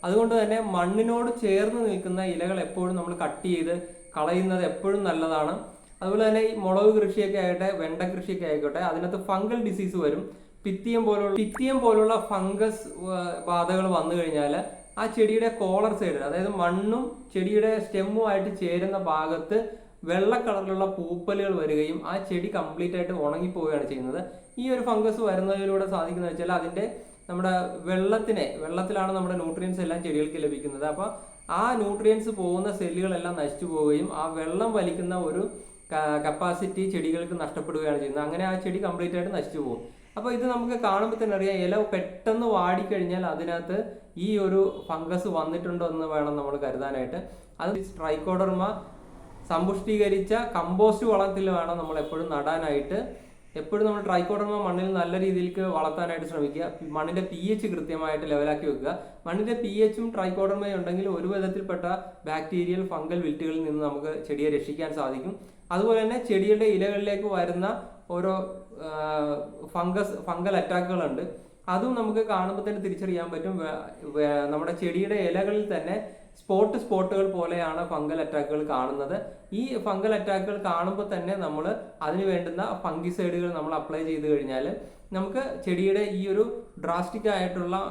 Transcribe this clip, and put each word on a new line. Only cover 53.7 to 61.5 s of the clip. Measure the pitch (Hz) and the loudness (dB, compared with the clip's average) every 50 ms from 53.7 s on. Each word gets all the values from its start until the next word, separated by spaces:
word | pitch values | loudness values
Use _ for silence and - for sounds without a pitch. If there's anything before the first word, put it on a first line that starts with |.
| 208 208 214 | 0 2 2
നമ്മൾ | 214 208 208 196 190 | 2 2 0 0 0
ട്രൈക്കോഡർമ | 185 180 180 180 208 202 208 208 208 202 202 | 2 2 2 2 0 0 0 0 0 0 0
മണ്ണിൽ | 180 175 180 185 190 190 190 | 0 0 0 0 0 0 0
നല്ല | 170 170 175 190 190 | 0 0 0 0 2
രീതിയിലേക്ക് | 190 185 180 180 180 180 196 190 185 165 | 2 2 0 0 -2 -2 -2 -2 0 0
വളർത്താനായിട്ട് | 156 156 160 156 180 175 170 165 160 151 - | 0 0 0 0 -2 -2 -2 -2 -4 -6 -6
ശ്രമിക്കുക. | 170 151 147 143 139 156 170 175 - - 165 151 147 | -2 -2 -2 -2 -2 -4 -6 -6 -6 -10 -10 -6 -4
മണ്ണിൻ്റെ | 156 156 165 175 185 185 185 | -4 -2 0 -2 -2 -2 -2
പി | 185 175 180 202 220 | -6 -4 0 0 0
എച്ച് | 208 - 202 175 | 0 0 -2 -2
കൃത്യമായിട്ട് | 170 151 160 165 160 160 160 151 147 160 156 | -4 -4 -4 -4 -4 -2 -2 -2 -2 0 0
ലെവലാക്കി | 151 143 147 151 151 - 180 147 | 0 2 2 2 0 0 0 -2
വെക്കുക. | 135 127 131 151 175 185 - - - - - | -2 0 -2 -4 -4 -4 -8 -14 -18 -12 -6
മണ്ണിൻ്റെ | 165 175 202 214 233 233 240 | -4 -2 -2 0 0 0 -2
പി | 240 196 202 214 220 | -2 -2 4 4 4
എച്ചും | 214 214 226 233 226 226 | 4 4 0 -4 -2 -2
ട്രൈക്കോഡർമയും | 208 185 190 185 196 196 196 202 202 202 202 196 180 | 0 0 0 2 2 2 2 2 0 -2 -2 -2 -2
ഉണ്ടെങ്കിൽ | 170 175 180 185 196 196 180 | -2 -2 -2 0 0 0 -2
ഒരു | 165 170 185 | -2 -2 -2
വിധത്തിൽപ്പെട്ട | 202 196 190 185 | 0 0 0 -2